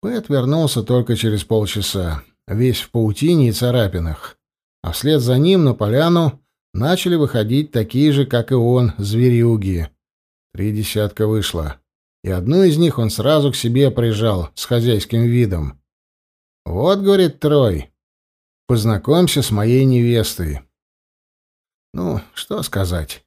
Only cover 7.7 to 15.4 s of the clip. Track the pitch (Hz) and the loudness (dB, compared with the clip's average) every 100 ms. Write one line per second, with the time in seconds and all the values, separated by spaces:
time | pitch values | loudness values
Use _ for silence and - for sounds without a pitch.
7.7 | 120 107 123 151 139 135 123 113 131 117 | -4 -2 2 2 2 0 -2 0 0 2
8.7 | 123 120 - 101 110 123 120 117 110 98 | 2 2 -2 -4 2 4 4 2 2 0
9.7 | 90 80 _ _ _ _ _ _ - 101 | -4 -6 _ _ _ _ _ _ -6 -4
10.7 | 107 104 107 104 - 110 110 98 85 78 | -4 -4 -2 -4 -2 -2 0 -2 -6 -8
11.7 | 67 _ _ _ _ 95 92 92 170 190 | -10 _ _ _ _ -6 -4 0 2 4
12.7 | 151 170 131 113 - 123 156 143 - 117 | 4 0 0 -2 -2 0 2 2 0 -2
13.7 | 123 139 - 117 104 113 95 82 - - | 2 2 2 0 0 0 0 -4 -10 -2
14.7 | 120 117 107 - 113 117 120 | 0 2 0 0 0 2 2